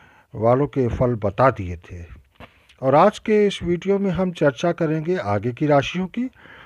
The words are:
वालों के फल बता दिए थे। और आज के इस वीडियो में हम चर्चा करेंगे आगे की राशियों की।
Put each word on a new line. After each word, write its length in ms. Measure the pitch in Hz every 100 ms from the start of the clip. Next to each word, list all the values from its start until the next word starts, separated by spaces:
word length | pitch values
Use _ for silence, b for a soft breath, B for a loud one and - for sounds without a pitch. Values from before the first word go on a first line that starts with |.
| b b b 110
वालों 320 | 113 127 143
के 200 | 139 120
फल 280 | - 123 113
बता 360 | 101 - 131
दिए 260 | - 90 85
थे। 280 | - 87 85 - _ _ B B B _
और 140 | 165 151
आज 240 | 202 -
के 280 | - 214 202
इस 160 | -
वीडियो 360 | 175 175 185 196
में 120 | 196
हम 200 | 170 185
चर्चा 400 | 170 147 - 175
करेंगे 460 | 170 160 156 160 180
आगे 340 | 101 104 120
की 140 | 117 151
राशियों 420 | 143 - 180 185
की। 220 | 240 254 B B B